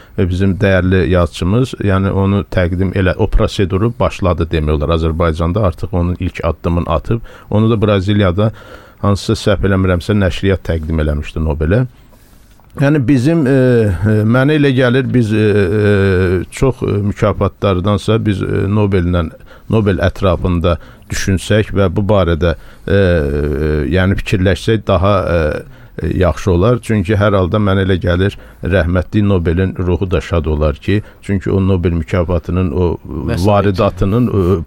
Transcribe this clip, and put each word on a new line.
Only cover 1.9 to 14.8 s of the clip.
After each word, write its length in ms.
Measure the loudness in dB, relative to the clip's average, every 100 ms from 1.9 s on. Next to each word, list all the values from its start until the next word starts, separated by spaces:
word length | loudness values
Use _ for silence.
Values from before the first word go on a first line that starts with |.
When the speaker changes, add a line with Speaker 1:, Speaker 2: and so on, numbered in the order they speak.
| 0 0
Speaker 1:
onu 340 | 0 0 0 0
təqdim 440 | 0 0 0 -2
elə, 220 | 0 0 0
o 100 | 0
proseduru 640 | 2 0 0 -2 0 -2 0
başladı 460 | -2 -2 -2 0 -2
demək 260 | -2 0 0
olar. 160 | 0 0
Azərbaycanda 680 | 0 0 -2 0 -2 0 -2
artıq 220 | -2 -4
onun 240 | -2 -2 -2
ilk 240 | -6 -4
addımını 420 | -4 -4 -2 -2 -2
atıb. 340 | -2 -2 -4 -6 -18 -4
Onu 200 | 0 2
da 120 | 2
Braziliyada 720 | 2 0 0 2 2 2 -2 -4 -14 -20 -20 -6
hansısa 340 | -2 -2 -2 -2 0
səhv 180 | 0 2
eləmirəmsə 480 | 0 2 0 0 0
nəşriyyat 480 | 0 0 0 0 -2
təqdim 320 | -4 -2 -2
eləmişdi 400 | -2 -2 -6 -4
Nobelə. 400 | -4 -2 0 0 -2 -6 -20 -20 -20 -20 -20 -20 -14 -2
Yəni 180 | 0 2 2
bizim, 380 | 2 2 2 2
e, 60 |
e, 600 | 2 4 4 2 0 0 2 2
mənə 300 | 2 2 2
elə 140 | 2
gəlir 320 | 2